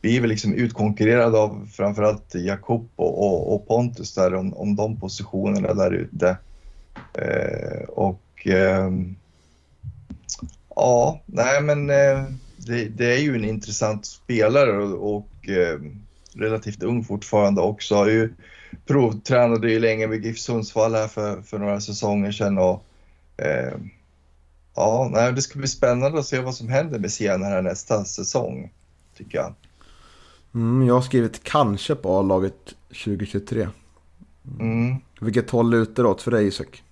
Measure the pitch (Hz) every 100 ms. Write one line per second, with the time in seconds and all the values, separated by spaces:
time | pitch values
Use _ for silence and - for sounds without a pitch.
0 | - 123 117 107 104 - 120 - 107 104
1 | 110 120 117 110 107 104 101 - 101 104
2 | 104 104 - 90 90 98 - 117 117 _
3 | 82 - 101 95 - 104 - 113 123 117
4 | - - 92 92 95 - 98 101 110 110
5 | 95 - 101 98 101 101 95 98 95 90
6 | 85 - 87 92 - - - - - -
7 | - - - - - 50 50 50 - -
8 | - 92 _ - - 92 95 95 95 92
9 | 90 95 _ _ _ _ _ _ - -
10 | - - - - - - _ - 127 123
11 | 135 165 - - 120 139 147 147 143 139
12 | 139 135 135 127 - - 117 120 110 113
13 | 120 123 147 123 107 107 104 104 110 104
14 | - - - 120 107 135 135 101 101 95
15 | 104 104 104 - - 98 87 76 73 104
16 | - _ - - 107 110 107 104 98 120
17 | 113 104 - 107 101 101 90 107 - 104
18 | 101 110 113 - - - - - - 143
19 | 123 107 - 127 120 117 113 113 113 110
20 | 110 110 110 113 - 117 107 - 110 113
21 | 107 - 104 101 101 104 101 101 104 101
22 | 107 104 101 104 101 98 92 90 - _
23 | _ _ _ - 76 67 64 - - _
24 | _ _ _ _ _ _ _ - 104 117
25 | 131 107 120 127 135 143 135 - 127 123
26 | 135 156 135 131 127 127 117 135 165 117
27 | 92 - 104 95 98 95 92 90 - 110
28 | 98 - 98 127 - 65 - _ _ _
29 | _ _ - - - - _ _ - -
30 | - - - _ _ 120 113 127 127 123
31 | 127 131 113 - - 151 123 101 - 143
32 | 95 95 98 95 98 98 - - _ -
33 | - 98 101 101 101 113 98 - _ _
34 | _ _ - _ 131 120 113 113 120 131
35 | - _ 107 110 113 120 117 117 110 -
36 | 117 95 - 113 104 92 - - _